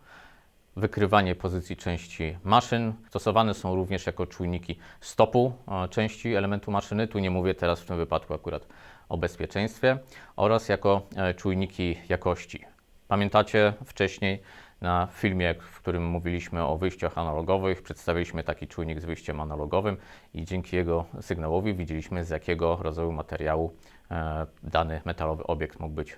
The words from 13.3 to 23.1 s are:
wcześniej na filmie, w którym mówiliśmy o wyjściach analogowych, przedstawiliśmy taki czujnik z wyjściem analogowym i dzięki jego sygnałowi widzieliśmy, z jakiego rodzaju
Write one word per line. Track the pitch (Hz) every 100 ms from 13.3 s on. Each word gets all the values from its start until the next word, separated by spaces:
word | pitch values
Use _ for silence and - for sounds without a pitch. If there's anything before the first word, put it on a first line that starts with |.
| 107 104 110 104 104 -
wcześniej | - 98 - 98 98 - - - -
na | 87 87 90
filmie, | - 104 92 87
w | 85 - -
którym | - 87 85
mówiliśmy | 87 87 87 - 87 76
o | 80
wyjściach | 92 - 82 -
analogowych, | 82 76 82 95 95 90
przedstawiliśmy | - - - 85 85 85
taki | 78 82 -
czujnik | - 80 78
z | 82
wyjściem | 80 - 73
analogowym | 76 76 76 90 104 92 - - -
i | 80 82
dzięki | 92 - 90
jego | 85 82 85 -
sygnałowi | - 87 78 87 107
widzieliśmy, | 90 80 80 - 90 85
z |
jakiego | 78 - 85 85 87
rodzaju | 85 82 85